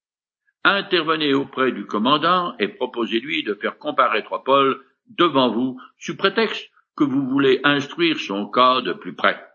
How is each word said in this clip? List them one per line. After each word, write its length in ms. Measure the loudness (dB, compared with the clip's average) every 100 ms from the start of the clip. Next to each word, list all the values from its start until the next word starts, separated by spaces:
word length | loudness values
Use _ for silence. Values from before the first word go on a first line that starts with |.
| _ _ _ _ _ _
Intervenez 720 | 0 0 0 0 0 0 2
auprès 380 | 0 -2 -2 0
du 140 | -2 -4
commandant 680 | -2 2 2 2 0 -2 -2
et 100 | -4
proposez-lui 760 | -4 -6 -4 -2 -2 -4 -4
de 120 | -4
faire 240 | -4 -6 -6
comparaître 640 | -4 0 2 0 -4 -4
Paul 400 | 2 2 2 0 -8 _ -8
devant 420 | 0 2 2 2
vous 300 | 0 -4 -6 -16 _
sous 180 | -12 -4
prétexte 540 | -2 0 -2 -4 -14 _ _ -2
que 80 |
vous 240 | 0 0 0
voulez 320 | 2 4 4
instruire 540 | 2 0 -2 -2 0 0
son 300 | -4 -6 -2
cas 320 | 2 4 2
de 120 | -2
plus 220 | -6 -10
près. 300 | -2 -2 -2 -10